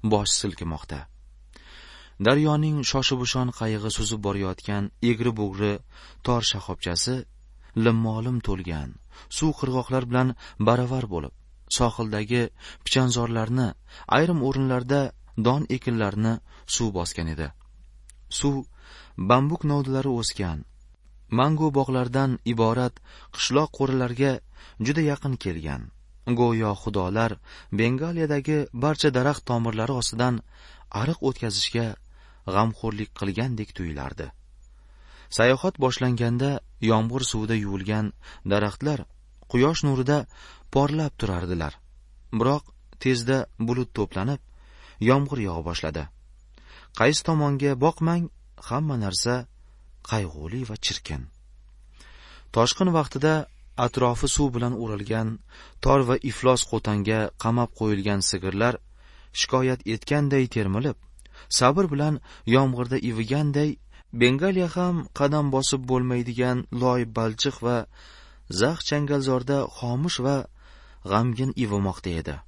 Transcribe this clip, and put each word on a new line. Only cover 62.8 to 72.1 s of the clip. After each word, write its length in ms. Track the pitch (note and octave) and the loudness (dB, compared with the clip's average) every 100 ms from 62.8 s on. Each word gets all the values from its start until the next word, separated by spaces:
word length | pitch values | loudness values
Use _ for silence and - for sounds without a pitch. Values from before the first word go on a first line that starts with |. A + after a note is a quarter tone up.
| A#2+ C3 | -2 -2
iviganday, 720 | A#2 A2 A2 C#3 D3 C#3+ D3+ - - - - | -2 -4 -2 0 0 2 0 -2 -12 -20 -14
Bengaliya 560 | A#2 B2 C3+ F3+ F#3 F3 | 4 4 4 2 0 -2
ham 260 | E3+ F3+ F3 - | 0 0 -2 -4
qadam 360 | - C#3+ D3+ D3 | 0 2 2 2
bosib 340 | C3 C3+ C3+ | 2 0 -2
bo'lmaydigan 720 | B2 B2+ B2+ B2 A#2+ A#2+ B2 B2 - | 0 0 2 -2 -2 0 0 0 -4
loy 320 | A#2+ B2+ B2 A#2 | 0 2 2 0
balchiq 520 | A2 A2+ A2 C#3+ B2+ | -2 -2 0 -4 -2
va 180 | A#2 A#2+ - - - - - - - | -2 -2 -4 -14 -20 -20 -20 -20 -10
zax 300 | F2+ A#2 E3 - | 0 0 0 -2
changalzorda 720 | D3 C#3+ C#3+ C3+ B2+ B2+ C#3 B2+ | -2 0 -2 0 0 0 0 -2
xomush 520 | - A#2+ B2 D#3+ - | -6 -4 -2 -2 -2
va 160 | B2+ C#3 - - - - - - | 0 0 -4 -14 -20 -20 -20 -16
g'amgin 500 | F#2 G2+ A#2+ A2+ C3+ | -2 2 2 0 -4
ivimoqda 580 | B2+ A#2 G2+ G2 F2+ F#2+ | -2 -2 0 0 -2 -4